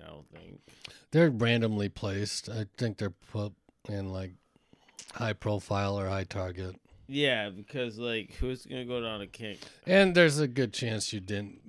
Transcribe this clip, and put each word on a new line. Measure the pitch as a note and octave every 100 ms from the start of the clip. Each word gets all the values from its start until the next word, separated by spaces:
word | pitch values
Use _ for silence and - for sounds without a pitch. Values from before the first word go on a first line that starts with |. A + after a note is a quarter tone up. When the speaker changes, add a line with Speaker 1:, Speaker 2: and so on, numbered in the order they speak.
Speaker 1:
I | D#2+
don't | D2+ -
think. | D#2 F2 F#2+ - - - - _
Speaker 2:
They're | D#3 E3+
randomly | A#2 A#2 A#2 A2+ G#2+ G2+
placed. | - G#2+ G2 G#2 - -
I | A2+ G#2 -
think | A#2+ G2+
they're | G2+
put | - - G#2+ G#2 - _ _ -
in, | G#2 F#2+
like, | F#2+ F#2+ F2+ _ _ _ _ _ - -
high | - A#2
profile | G#2 G#2+ G#2 - G2+ G2+ G2+
or | F#2+
high | G2
target. | F#2+ G2+ F#2 F#2 F#2 F#2 _ - -
Speaker 1:
Yeah, | C#3 C#3+ A#2 G#2
because, | F#2+ G#2 C#3 B2 G#2+
like, | A#2+ A2+ F#2
who's | - B2 B2+ -
gonna | C3
go | A#2+ B2
down | A2+ G#2+
to | G2
Cancun? | - A2 G2 - - -
Speaker 2:
And | F#3+ F#3+
there's | F3 E3 D3
a | D3
good | B2 A#2+
chance | - A#2+ A2 -
you | G#2
didn't. | F#2 G2+ G2+ -